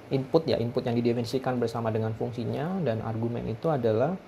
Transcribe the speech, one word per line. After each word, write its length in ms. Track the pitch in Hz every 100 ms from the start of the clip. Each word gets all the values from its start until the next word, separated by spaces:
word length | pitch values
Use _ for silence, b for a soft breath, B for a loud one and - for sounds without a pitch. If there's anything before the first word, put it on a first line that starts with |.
input 400 | - 139 131 160
ya, 160 | 151 110
input 240 | 117 123
yang 160 | 120 117
didefinisikan 560 | 120 120 113 135 131 123
bersama 320 | 117 120 113
dengan 240 | 110 110
fungsinya, 640 | 107 120 117 117 120 156 190
dan 160 | 143 110
argumen 400 | 113 113 117 117 120
itu 240 | 113 165
adalah 400 | 147 113 107 139 185